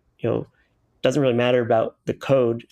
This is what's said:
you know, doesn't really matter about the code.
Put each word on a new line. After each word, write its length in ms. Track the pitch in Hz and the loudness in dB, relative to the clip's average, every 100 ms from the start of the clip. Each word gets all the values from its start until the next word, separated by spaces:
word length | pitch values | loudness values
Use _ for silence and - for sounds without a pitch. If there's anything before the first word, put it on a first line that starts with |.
| _ _ | _ _
you 100 | 117 | -4
know, 180 | 113 - _ _ _ _ _ | -4 -6 _ _ _ _ _
doesn't 180 | 131 135 | -2 0
really 140 | 135 117 | 0 2
matter 260 | 123 123 | 2 0
about 360 | 113 113 233 - - | 2 0 -2 -6 -10
the 80 | |
code. 520 | - - 135 120 117 - | -6 0 2 0 -2 -8